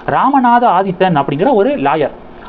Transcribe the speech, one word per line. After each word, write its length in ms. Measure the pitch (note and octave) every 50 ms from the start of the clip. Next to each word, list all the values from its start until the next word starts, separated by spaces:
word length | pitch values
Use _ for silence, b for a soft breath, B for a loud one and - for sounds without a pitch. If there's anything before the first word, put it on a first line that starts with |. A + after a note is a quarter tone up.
| B
ராமநாத 560 | - C3+ D#3+ G3+ C4 C#4+ C#4 B3 A#3+ A#3+ A#3+ -
ஆதித்தன் 600 | - F3 F3+ G3 G3 F3+ - F#3+ F#3 E3 F3 F3
அப்படிங்கிற 300 | - C#3+ C#3+ F#3+ C#4 C4+
ஒரு 220 | - G3 C4 D4
லாயர், 340 | C3+ C3+ C#3 D3+ D#3+ C#3 A#2+ - - - - B B B